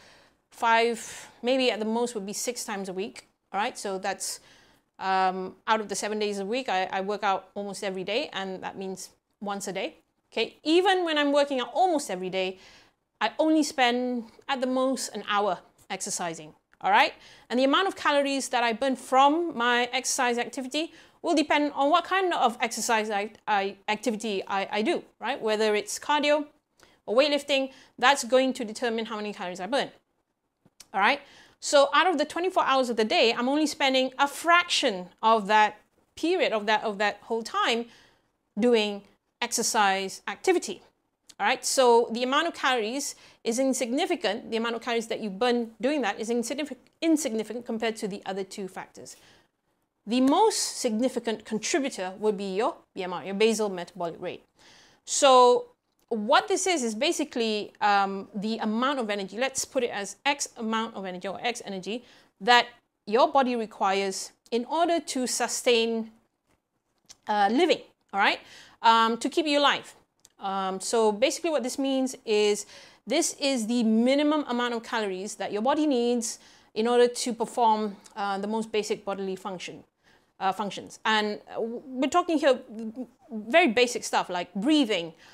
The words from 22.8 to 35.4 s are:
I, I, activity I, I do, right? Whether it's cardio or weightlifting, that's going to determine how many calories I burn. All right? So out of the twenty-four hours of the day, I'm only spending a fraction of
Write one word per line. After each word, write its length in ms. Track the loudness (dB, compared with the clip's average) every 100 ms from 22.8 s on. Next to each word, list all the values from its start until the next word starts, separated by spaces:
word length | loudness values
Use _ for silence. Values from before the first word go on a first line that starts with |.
| -2 0 0
I, 180 | -4 -6 -8 -2
I, 280 | -2 -2 -6 -6
activity 540 | -4 -2 -4 -4 -4 -4
I, 200 | -4 -2
I 100 | -2
do, 220 | 0 -2 -4 -10
right? 200 | -8 -4
Whether 360 | -2 0 2 0
it's 240 | -2 -6
cardio 480 | -2 2 4 2 0 _ _ _ _ _ -2
or 100 | 2
weightlifting, 560 | 4 2 0 -2 -2 -8 -20 0
that's 240 | 2 2
going 280 | 2 2 2
to 120 | -2 -8
determine 400 | -6 -4 -4 -6
how 120 | -8
many 140 | -8
calories 280 | -8 -10 -8
I 80 | -4
burn. 240 | -4 -4 -10 _ _ _ _ _ _ _ -20 -8
All 60 | 0
right? 220 | 2 0 -6 -20 -20 _
So 300 | 2 6 6
out 140 | 6 4
of 100 | 2
the 80 | 0
twenty-four 380 | -2 0 2
hours 260 | 2 2 2
of 80 | 0
the 80 | 2
day, 280 | 4 4
I'm 160 | 2 0
only 180 | 2 0
spending 440 | 0 2 2 2 0
a 80 | -2
fraction 800 | 0 4 4 4 0 0 -2 -8 _
of 260 | 2 4